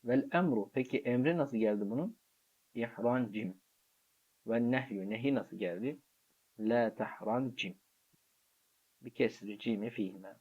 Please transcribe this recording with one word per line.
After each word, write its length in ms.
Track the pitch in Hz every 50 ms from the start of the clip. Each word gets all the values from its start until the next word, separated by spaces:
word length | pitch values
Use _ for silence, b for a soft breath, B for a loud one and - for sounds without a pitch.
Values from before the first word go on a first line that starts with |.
| -
Vel 240 | 117 123 135 139 -
emru, 380 | - 175 185 170 127 107 101 - _
peki 240 | 131 127 - - -
emri 380 | - 127 120 123 127 151 170
nasıl 200 | 175 143 - 120
geldi 340 | 110 110 107 104 104 104 101
bunun? 280 | 110 131 165 240 - _ _ _ _ _ _ _ _ _ _ _ _
İhrancim. 880 | 117 117 117 - - 117 120 123 127 123 107 101 107 110 185 95 - _ _ _ _ _ _ _ _ _ _ _ _ _ _ _ _ _
Ve 240 | 110 113 117 120 120
nehyu, 400 | 127 131 127 127 110 98 95 101
nehi 240 | 107 110 123 139 139
nasıl 220 | 120 95 - -
geldi? 440 | 95 104 87 85 90 110 135 147 - _ _ _ _ _ _ _ _ _ _ _ -
La 360 | 107 107 117 120 117 110 107
tahrancim. 840 | - 107 - - - - 104 110 123 131 127 120 - - 95 92 _ _ _ _ _ _ _ _ _ _ _ _ _ _ _ _ _ _ _ _ _ _ _ _ _
Bi 100 | - 127
kesri 480 | - - - 113 113 - - 101 104 104
cimi 320 | - 120 113 101 104 117
fihime. 460 | 117 - 104 95 98 98 92 98 - _